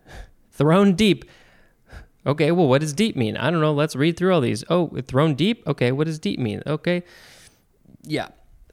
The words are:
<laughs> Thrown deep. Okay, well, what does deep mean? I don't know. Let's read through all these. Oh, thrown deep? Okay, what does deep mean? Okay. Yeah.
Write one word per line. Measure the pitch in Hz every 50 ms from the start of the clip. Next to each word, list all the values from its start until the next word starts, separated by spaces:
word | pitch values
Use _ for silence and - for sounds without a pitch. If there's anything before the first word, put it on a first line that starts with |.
| _ - - -
<laughs> | - - _ _ _ _
Thrown | _ - 143 156 165 196 202 202 180
deep. | 180 220 202 156 - - - - _ _ _ _ _ _ _ _ _ _ _ - - - _ _ _ -
Okay, | 131 147 156 151 151
well, | 170 180 170
what | 127 127 143
does | 156 151 139
deep | 139 139 139 -
mean? | 135 113 107 -
I | - - 147
don't | 175 160
know. | 151 156 151
Let's | 143 151 151 -
read | 127 147 170 165
through | - 175 190
all | 185 160
these. | 123 117 107 104 - -
Oh, | 165 180 165 - - 131
thrown | 127 - 131 131 156 160 143
deep? | 120 165 214 233 - -
Okay, | 160 143 - 131 123
what | 131 139 156
does | 165 156 151
deep | - 202 - -
mean? | 127 107 101 98 -
Okay. | - 151 156 - 175 175 175 175 - - - - - - - - - _ _ _ _ _ _ _ _ - -
Yeah. | - - 147 131 - - - _ _ _ - - - _